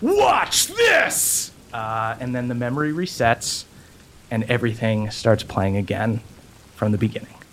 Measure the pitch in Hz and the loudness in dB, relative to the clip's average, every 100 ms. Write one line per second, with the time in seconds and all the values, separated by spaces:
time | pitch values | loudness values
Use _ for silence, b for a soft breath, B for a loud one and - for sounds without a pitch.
0 | 233 403 415 247 180 - - 392 466 370 | 2 4 4 4 2 0 -2 2 4 6
1 | - - - - - - - 120 110 110 | 2 0 0 -2 -4 -12 -14 -8 -4 -2
2 | 110 113 127 127 123 120 120 131 151 151 | -2 -4 -4 -4 -2 -2 -2 -2 -2 -2
3 | 180 - 117 117 - - - B B B | -6 0 2 2 -2 -8 -10 B B B
4 | - - - 117 113 123 117 110 113 110 | -20 -20 -6 -4 0 0 0 -2 -2 0
5 | 107 - 117 110 - - 98 98 98 95 | -2 -4 2 2 2 -2 0 0 -2 -2
6 | 107 110 - - - - - - 107 107 | -2 -2 -6 -20 -20 -20 -20 -4 -2 0
7 | 110 - - - - | 0 -4 -12 -20 -20